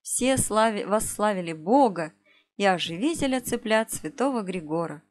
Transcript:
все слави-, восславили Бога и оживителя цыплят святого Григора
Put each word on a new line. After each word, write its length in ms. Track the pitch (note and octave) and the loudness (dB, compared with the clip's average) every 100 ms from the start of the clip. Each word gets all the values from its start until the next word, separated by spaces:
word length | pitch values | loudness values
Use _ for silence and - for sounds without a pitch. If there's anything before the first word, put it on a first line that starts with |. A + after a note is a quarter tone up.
все 340 | - - B3 C4 | -6 -2 0 2
слави-, 500 | - G#3+ A3+ G#3 - | 2 2 2 0 -2
восславили 680 | G#3+ G#3+ - G#3+ F#3+ E3+ | -2 -2 0 0 0 -4
Бога 580 | D#3+ D#3 C4+ B3+ E3+ D#3 _ _ _ _ - | -6 2 6 6 2 -6 _ _ _ _ 0
и 80 | G3+ | 2
оживителя 720 | F3+ D#3 E3+ C#4 E4 C#4 B3+ | 2 -2 -2 -2 0 0 -2
цыплят 500 | B3+ A#3+ A3+ A3 A3 | -2 -6 2 0 0
святого 520 | - D#3 - C4 B3 | -6 -10 -2 -2 0
Григора 600 | F#3+ F#3 D3+ D#3+ E3 D#3 _ | -4 -6 -4 -4 -4 -8 _